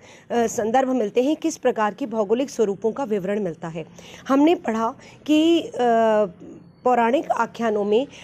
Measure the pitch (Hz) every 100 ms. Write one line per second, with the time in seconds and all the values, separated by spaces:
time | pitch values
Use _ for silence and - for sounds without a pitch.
0 | - - - 233 226 240 220 254 262 254
1 | 208 233 262 311 330 - 254 220 208 208
2 | 262 220 196 233 277 - 208 196 220 220
3 | 254 208 180 208 185 156 170 160 - -
4 | - - - 277 302 349 - 220 226 269
5 | - - - 302 320 339 - - 247 226
6 | 226 214 202 - - - - - 254 240
7 | 226 285 - - 226 - 226 214 202 214
8 | 277 -